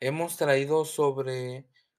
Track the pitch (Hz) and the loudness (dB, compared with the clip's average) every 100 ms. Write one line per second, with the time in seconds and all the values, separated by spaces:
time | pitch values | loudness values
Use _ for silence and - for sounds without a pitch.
0 | 127 156 170 - 151 135 139 156 151 - | -4 -2 -4 -2 2 2 4 2 0 2
1 | 143 135 131 127 127 127 - _ _ | 2 2 -4 -4 -6 -10 -14 _ _